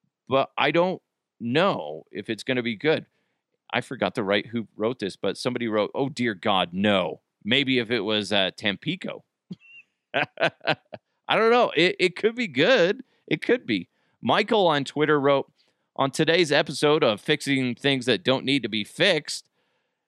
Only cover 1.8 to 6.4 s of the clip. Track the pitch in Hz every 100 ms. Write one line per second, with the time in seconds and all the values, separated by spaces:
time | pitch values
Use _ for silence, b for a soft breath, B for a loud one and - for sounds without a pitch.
1.8 | 76 78 - - 104 107 - 127 117 104
2.8 | 151 131 - _ _ _ _ _ - 120
3.8 | - 120 98 123 98 101 117 117 101 -
4.8 | 110 131 95 - 98 - 127 123 117 107
5.8 | 101 - 139 - 120 95